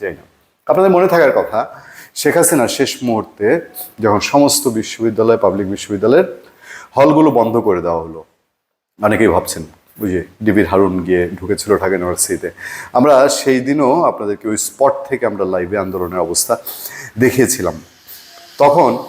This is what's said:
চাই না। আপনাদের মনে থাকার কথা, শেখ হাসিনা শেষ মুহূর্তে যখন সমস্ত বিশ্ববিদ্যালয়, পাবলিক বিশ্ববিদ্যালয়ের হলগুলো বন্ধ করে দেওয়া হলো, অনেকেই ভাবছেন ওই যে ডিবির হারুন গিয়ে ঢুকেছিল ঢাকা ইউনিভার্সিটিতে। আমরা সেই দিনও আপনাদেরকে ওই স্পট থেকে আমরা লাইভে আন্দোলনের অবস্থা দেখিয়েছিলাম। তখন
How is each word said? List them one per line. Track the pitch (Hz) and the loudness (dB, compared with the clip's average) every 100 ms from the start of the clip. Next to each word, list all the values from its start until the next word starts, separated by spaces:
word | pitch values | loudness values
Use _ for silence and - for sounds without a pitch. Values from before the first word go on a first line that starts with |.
চাই | 101 | -10
না। | 73 - _ _ _ - | -10 -16 _ _ _ -2
আপনাদের | 160 196 | 2 4
মনে | 180 185 | 4 4
থাকার | 175 143 | 4 4
কথা, | 113 87 107 127 - - - - | 2 -2 -4 -6 -10 -20 -20 -16
শেখ | - 147 156 | -4 0 2
হাসিনা | 170 165 120 | 2 2 0
শেষ | - 131 - | 0 -4 -2
মুহূর্তে | 127 110 98 - 104 165 165 - - - | -2 -2 -4 -4 0 0 -2 -14 -16 -4
যখন | 110 104 | 0 0
সমস্ত | - 143 143 - 131 | 2 2 2 2 -2
বিশ্ববিদ্যালয়, | 110 104 - 113 107 113 113 | -4 -6 -4 -2 0 2 2
পাবলিক | 101 98 95 | 2 0 -4
বিশ্ববিদ্যালয়ের | 98 - 104 107 143 190 - - _ - - - - | -8 -6 -2 2 4 2 -4 -20 _ -20 -20 -6 2
হলগুলো | 143 156 156 | 4 4 4
বন্ধ | 120 113 117 | 4 2 0
করে | 107 92 | 0 0
দেওয়া | 85 85 | -2 -4
হলো, | 82 80 78 _ _ _ _ _ _ - | -6 -14 -20 _ _ _ _ _ _ -4
অনেকেই | 104 107 110 | -2 2 2
ভাবছেন | 87 - - 78 - _ - | 2 -2 -8 -12 -18 _ -8
ওই | 107 | -4
যে | 90 82 - | -4 -6 -4
ডিবির | 107 101 87 | 0 2 2
হারুন | 95 98 92 | 2 2 0
গিয়ে | 87 90 87 | 0 0 0
ঢুকেছিল | 90 92 98 - 95 | -4 -6 -6 0 0
ঢাকা | 95 | 0
ইউনিভার্সিটিতে। | 95 90 87 - 87 87 - - - - | -2 -4 -4 -4 -4 -6 -12 -14 -16 -4
আমরা | 123 139 139 139 | 2 4 6 4
সেই | 143 - 131 | 2 0 0
দিনও | 131 143 135 151 | 0 0 2 2
আপনাদেরকে | 156 107 104 101 110 | 0 -2 -4 -6 -4
ওই | 107 | -4
স্পট | - - 135 - - | -6 0 0 0 -4
থেকে | 135 113 | -4 -4
আমরা | 104 | -2
লাইভে | 95 92 90 101 | -2 -2 -4 -4
আন্দোলনের | 95 95 87 90 | -4 -4 -6 -4
অবস্থা | 85 85 - 117 - - - - - - | -4 -2 -2 -4 -6 -16 -16 -16 -14 0
দেখিয়েছিলাম। | 123 131 120 - 90 78 - _ - - - - - - | 2 4 0 0 -4 -6 -12 _ -20 -20 -20 -20 -14 0
তখন | 143 147 139 117 | 2 4 2 0